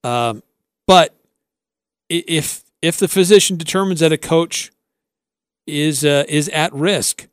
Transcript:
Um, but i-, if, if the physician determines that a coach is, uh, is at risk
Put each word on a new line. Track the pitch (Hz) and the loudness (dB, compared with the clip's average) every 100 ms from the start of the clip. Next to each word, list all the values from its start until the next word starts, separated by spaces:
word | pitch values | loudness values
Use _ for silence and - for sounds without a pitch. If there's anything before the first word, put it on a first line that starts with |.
Um, | 123 120 120 110 _ _ _ _ - | -4 -2 -2 -6 _ _ _ _ 4
but | 185 160 _ _ _ _ _ _ _ _ _ _ | 4 4 _ _ _ _ _ _ _ _ _ _
i-, | 170 165 | -6 -2
if, | 165 143 - _ _ | -4 -4 -12 _ _
if | 165 - | -4 -2
the | 185 | -2
physician | 196 180 208 - 180 | 0 6 6 6 -4
determines | 160 190 196 175 | -4 -4 -2 0
that | 160 | 0
a | 156 | 0
coach | - 165 170 - - _ _ _ _ _ _ _ _ _ - | 0 -2 0 -6 -12 _ _ _ _ _ _ _ _ _ -8
is, | 147 151 139 | -2 -2 0
uh, | 147 143 143 | 0 0 0
is | 147 147 | -2 -2
at | 156 151 | -2 -4
risk | 143 165 185 110 - - | -2 -2 -2 -4 -6 -12